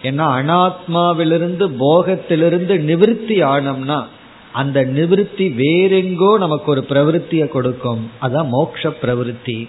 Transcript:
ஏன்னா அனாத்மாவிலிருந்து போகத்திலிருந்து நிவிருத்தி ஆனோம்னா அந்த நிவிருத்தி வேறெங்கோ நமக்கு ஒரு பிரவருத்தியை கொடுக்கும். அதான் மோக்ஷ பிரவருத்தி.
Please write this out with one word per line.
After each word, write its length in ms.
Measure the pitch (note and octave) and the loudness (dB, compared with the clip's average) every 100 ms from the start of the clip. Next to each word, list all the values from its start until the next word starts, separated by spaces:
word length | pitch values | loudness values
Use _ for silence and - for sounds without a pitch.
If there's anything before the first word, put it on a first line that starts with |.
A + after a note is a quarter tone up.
ஏன்னா 260 | C3 C#3 D#3+ | -4 -2 0
அனாத்மாவிலிருந்து 1400 | B2+ C#3+ F3 F#3 F3+ - E3+ F3 E3 D#3+ E3 F3 F3+ G3 B2 | 0 0 2 2 -2 -4 0 2 2 2 2 0 -2 -2 0
போகத்திலிருந்து 1040 | C#3 E3 F#3 F3+ - E3 E3 F3 F3+ F#3+ | 4 4 2 -2 -2 2 2 2 0 0
நிவிருத்தி 560 | D3+ E3+ G#3+ A3+ - G#3 | 2 4 4 2 0 0
ஆனோம்னா 580 | C#3+ C#3 C#3 C3 C3 D3 G#2 - - - - | 2 2 -2 -6 -4 -6 -6 -16 -20 -20 -12
அந்த 240 | A#2+ C#3 C3+ C3 | -4 0 0 0
நிவிருத்தி 600 | C3+ E3 F#3+ G3+ - F#3+ | 0 2 2 0 -2 -2
வேறெங்கோ 800 | A#2+ C#3 E3+ F#3+ F#3+ F#3 F3 F#3+ G#3+ | 0 2 2 4 2 0 0 2 2
நமக்கு 300 | F3 D3+ D3+ | 0 -2 0
ஒரு 160 | C#3 | -2
பிரவருத்தியை 640 | - C#3 D3 E3 E3+ E3 D3 | 0 2 2 0 -2 -2 0
கொடுக்கும். 560 | C3+ B2+ B2 B2 A#2 A2+ - | 0 -2 -4 -6 -6 -8 -6
அதான் 280 | C3 C3+ D#3 | -2 -2 -2
மோக்ஷ 460 | A#2+ E3 - D#3 | 0 -2 -4 -8
பிரவருத்தி. 640 | D3 A#2+ B2 A#2+ A#2 - A2+ | -4 -4 -2 -4 -8 -8 -8